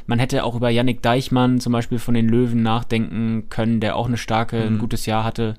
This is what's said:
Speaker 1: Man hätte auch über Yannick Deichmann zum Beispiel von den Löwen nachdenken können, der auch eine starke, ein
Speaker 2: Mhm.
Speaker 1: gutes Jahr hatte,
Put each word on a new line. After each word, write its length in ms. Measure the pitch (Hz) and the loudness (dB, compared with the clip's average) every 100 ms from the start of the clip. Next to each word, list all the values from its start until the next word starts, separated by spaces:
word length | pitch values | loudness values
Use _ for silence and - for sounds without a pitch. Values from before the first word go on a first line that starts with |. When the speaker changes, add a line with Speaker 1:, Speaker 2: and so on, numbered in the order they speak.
| - | -2
Speaker 1:
Man 120 | 117 | 0
hätte 240 | 131 135 | 2 0
auch 120 | 117 117 | -2 0
über 140 | 120 | 2
Yannick 320 | 117 127 110 | 2 2 2
Deichmann 600 | 120 123 131 123 127 127 | 2 0 2 2 2 2
zum 100 | 123 | 0
Beispiel 280 | 120 117 117 | -2 -2 -2
von 160 | - 120 | 2 2
den 120 | 113 | 4
Löwen 360 | 120 123 117 | 4 2 2
nachdenken 840 | 113 117 117 113 113 104 113 113 - | 2 0 0 -2 -2 -2 -2 -4 -4
können, 300 | - 113 113 | -2 0 0
der 160 | 107 - | 0 -2
auch 120 | 117 | -2
eine 100 | 117 | -2
starke, 400 | - 113 117 117 | -2 -2 0 -2
ein 120 | 113 | 0
Speaker 2:
Mhm. 60 | 110 | 0
Speaker 1:
gutes 260 | 117 113 - | 0 -2 -2
Jahr 180 | 110 | -2
hatte, 320 | 113 113 113 | -2 -2 -4